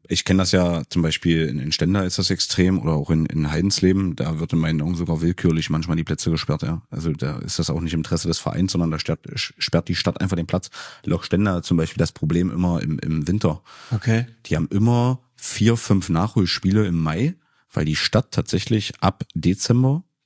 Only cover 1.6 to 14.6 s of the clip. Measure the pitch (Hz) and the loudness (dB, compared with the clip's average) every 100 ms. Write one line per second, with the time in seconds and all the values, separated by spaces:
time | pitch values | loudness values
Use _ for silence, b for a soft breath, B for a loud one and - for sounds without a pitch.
1.6 | 69 - 80 98 92 - 90 92 - - | -4 0 2 2 0 -2 0 0 -2 2
2.6 | 92 92 69 78 73 80 78 78 76 76 | 2 2 2 0 2 0 0 0 0 0
3.6 | 95 - 92 98 95 73 - 78 82 82 | 0 2 4 4 0 -2 -4 -4 -2 0
4.6 | 80 80 76 87 85 80 82 87 90 80 | 0 0 0 -2 -2 0 0 2 2 2
5.6 | 78 78 82 82 80 80 - 82 - 73 | 0 -2 0 -2 -2 -2 -2 -2 -2 -4
6.6 | 67 82 - - 82 73 65 73 - - | -4 -6 -8 -6 -4 -4 -4 -6 -6 -4
7.6 | 82 73 85 82 78 85 87 82 - - | -2 -2 -2 -2 -2 -2 0 -2 -2 0
8.6 | 98 90 85 80 - 80 - - - - | 0 0 0 -2 -4 -6 -6 -8 -8 -8
9.6 | - 85 - 85 - - 92 92 82 90 | -2 0 0 -2 -2 -2 -2 -2 -2 -4
10.6 | - B B B - 85 - 87 104 90 | -4 B B B -4 -4 0 0 2 0
11.6 | - 85 80 - 82 - 78 85 90 85 | 0 0 0 -2 -4 -2 -2 0 0 0
12.6 | 90 85 73 78 76 78 73 101 85 78 | 0 0 -2 -4 -2 -2 -2 0 0 -2
13.6 | B B B 110 - 113 120 - - 80 | B B B -4 0 0 -2 -10 -4 -2